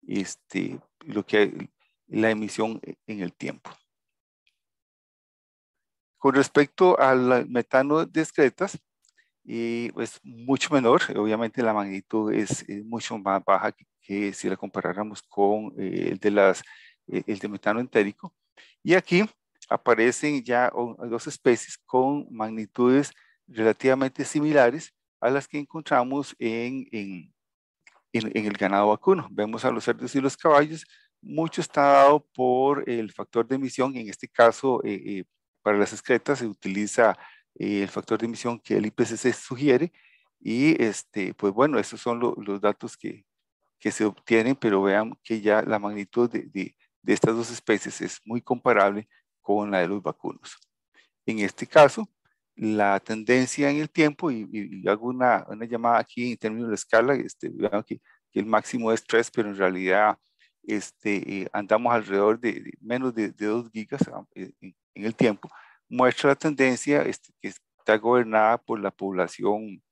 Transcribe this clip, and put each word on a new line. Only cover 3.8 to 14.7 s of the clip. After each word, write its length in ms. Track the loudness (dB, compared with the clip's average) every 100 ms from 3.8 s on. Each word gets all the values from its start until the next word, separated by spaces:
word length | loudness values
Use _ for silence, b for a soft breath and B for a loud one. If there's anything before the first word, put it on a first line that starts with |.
| _ _ _ _ _ _ _ _ _ _ _ _ _ _ _ _ _ _ _ _ _ _ _ _
Con 180 | 2
respecto 640 | 4 4 4 2 4 4 6
al 480 | 6 4 4 2 2
metano 560 | -4 2 2 2 0 0
de 160 | -2
excretas, 560 | -2 2 2 2 -6 -6 _ _ _ _ _ _
eh, 460 | -12 -8 -6 -6 -8 -8
es 220 | -10 -12
mucho 500 | -20 -18 -2 -2 2
menor, 300 | 2 4 4 2 -2
obviamente 460 | 0 0 -4 -2
la 120 | 0
magnitud 580 | 0 -2 -8 -6 -4 -2
es, 300 | -2 -2 -6 -8
es 160 | -14
mucho 340 | -10 -10 -8 -8
más 260 | -2 -2
baja 280 | 2 0 0
que, 120 | -8 _ _
que 320 | _ -4 -4
si 160 | -4 -6
la 80 | -6
comparáramos 640 | -8